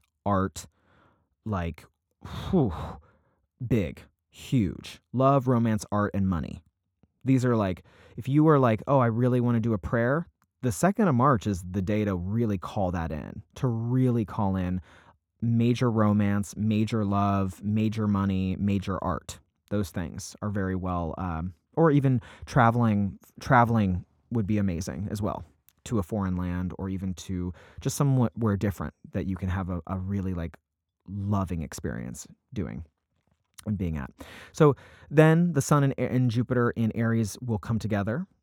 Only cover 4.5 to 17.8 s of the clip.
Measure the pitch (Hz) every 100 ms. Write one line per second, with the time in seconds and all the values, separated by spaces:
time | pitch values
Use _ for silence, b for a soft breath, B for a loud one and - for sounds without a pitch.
4.5 | 135 92 - - - _ 117 135 139 127
5.5 | 120 117 107 - 104 104 101 95 87 -
6.5 | - - _ _ _ _ _ 123 131 123
7.5 | 117 98 87 - B B B - 143 156
8.5 | 147 123 113 - 139 120 113 123 123 120
9.5 | 120 113 110 - 120 120 147 175 _ _
10.5 | _ 127 - 175 202 202 123 139 120 107
11.5 | 92 90 95 92 107 104 92 90 110 117
12.5 | 98 - - 92 90 82 76 50 - -
13.5 | - 131 113 117 127 127 120 107 - 101
14.5 | 95 90 92 B B B B _ _ 117
15.5 | 117 117 120 127 110 107 104 101 101 101
16.5 | - 107 107 110 113 101 101 101 98 95
17.5 | 92 101 107